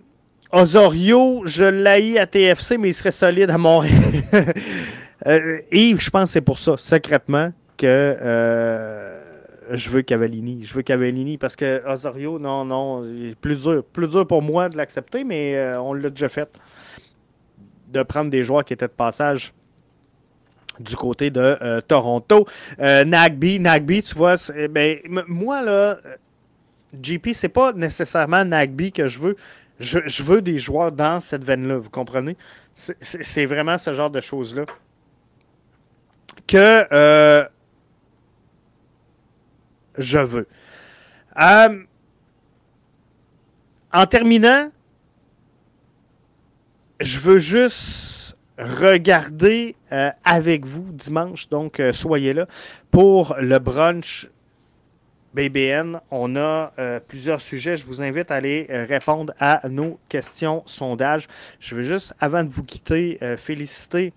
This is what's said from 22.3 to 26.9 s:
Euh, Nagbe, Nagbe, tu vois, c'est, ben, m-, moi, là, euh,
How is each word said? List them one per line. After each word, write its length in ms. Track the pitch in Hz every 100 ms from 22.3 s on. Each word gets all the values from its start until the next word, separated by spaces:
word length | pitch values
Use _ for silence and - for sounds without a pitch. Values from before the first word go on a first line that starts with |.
| 214 202 - - -
Euh, 240 | 139 139
Nagbe, 560 | 151 170 165 139 175 196
Nagbe, 420 | 175 156 147 202
tu 140 | - 156
vois, 200 | 175 180
c'est, 300 | - 147 147
ben, 320 | 151 151 156
m-, 180 | 165 185 170
moi, 340 | 170 226 277
là, 80 | 226
euh, 460 | 202 208 196 135 131 _ _ _ _ _ _ _